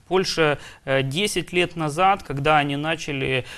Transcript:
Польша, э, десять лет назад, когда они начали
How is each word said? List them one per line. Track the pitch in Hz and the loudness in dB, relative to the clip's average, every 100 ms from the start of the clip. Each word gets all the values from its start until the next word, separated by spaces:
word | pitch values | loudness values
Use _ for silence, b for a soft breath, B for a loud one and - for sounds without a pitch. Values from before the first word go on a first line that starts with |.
| _ | _
Польша, | 185 190 - 151 139 B B 139 | 0 0 2 2 2 B B -2
э, | 135 | 0
десять | 135 151 208 185 - | 0 -2 -2 -2 -2
лет | 175 170 170 | 0 0 -2
назад, | 151 151 190 196 | -2 2 2 2
когда | - 139 147 151 | -2 -2 4 4
они | 143 143 | 2 -2
начали | 156 165 - 139 135 131 B | -4 -4 -4 -4 -2 -2 B